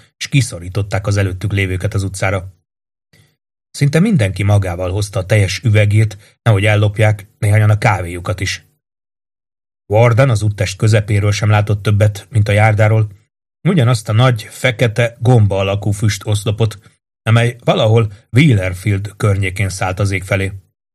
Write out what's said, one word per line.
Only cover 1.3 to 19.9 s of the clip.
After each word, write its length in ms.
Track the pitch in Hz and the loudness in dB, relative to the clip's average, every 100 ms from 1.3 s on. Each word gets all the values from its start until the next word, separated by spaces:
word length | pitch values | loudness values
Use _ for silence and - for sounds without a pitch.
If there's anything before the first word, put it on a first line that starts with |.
| 90 104 | -4 -4
lévőket 420 | 98 95 92 95 | -2 -2 -4 -4
az 80 | 95 | -4
utcára. 580 | 98 - 98 95 90 - _ _ _ _ _ _ _ _ _ _ _ | -6 -4 -4 -4 -8 -16 _ _ _ _ _ _ _ _ _ _ _
Szinte 300 | - 143 160 | -4 0 2
mindenki 420 | 208 180 95 90 | 2 2 0 0
magával 480 | 101 101 95 87 90 | 0 2 0 -4 -4
hozta 280 | 98 101 98 | -4 -4 -6
a 80 | 90 | 0
teljes 360 | 107 95 - | 0 0 -2
üvegét, 760 | 120 107 104 104 110 - - _ | 0 2 2 2 0 -4 -18 _
nehogy 220 | - 98 | 0 2
ellopják, 640 | 104 104 104 104 107 104 - _ | 2 2 0 2 0 0 -6 _
néhányan 320 | 107 107 107 | 0 2 2
a 80 | 104 | 2
kávéjukat 640 | 117 92 87 87 87 90 | 0 -2 -4 -8 -8 -6
is. 260 | 92 - - _ _ _ _ _ _ _ _ _ _ _ - | -6 -8 -14 _ _ _ _ _ _ _ _ _ _ _ -2
Warden 380 | 104 120 113 135 | 2 4 4 2
az 120 | 107 | 2
úttest 340 | 107 104 110 - | -2 -2 -4 -2
közepéről 560 | 110 107 104 104 104 | 0 2 0 -2 0
sem 160 | 101 107 | -2 0
látott 340 | 107 104 104 | 2 0 -2
többet, 440 | 107 101 104 104 - | 0 2 2 0 -4
mint 180 | 107 104 | -2 0
a 40 | |
járdáról, 580 | 104 110 104 107 110 107 - _ _ _ _ 156 | 2 2 4 2 2 0 -6 _ _ _ _ 0
ugyanazt 400 | 190 120 127 - | 2 2 0 0
a 40 | |
nagy, 300 | 107 131 113 | 2 2 2
fekete, 720 | - - 127 113 120 107 117 - | -4 -4 -4 0 0 0 -2 0
gomba 380 | 113 123 101 95 | 2 4 4 2
alakú 320 | 98 101 104 | -2 -2 -2
füstoszlopot, 1080 | 98 110 - - 104 104 101 113 - _ _ _ _ | -2 -2 -2 -4 -4 -4 -2 -2 -4 _ _ _ _
amely 340 | - 113 117 - | 0 2 2 -2
valahol 480 | - 170 117 113 104 - _ | -2 0 2 2 0 -4 _
Wheelerfield 840 | 110 160 107 92 90 - 98 104 - | 2 4 4 0 -4 -2 -4 -4 -4
környékén 520 | 104 98 98 92 98 | -2 0 -2 -4 -6
szállt 300 | - 95 | -4 -6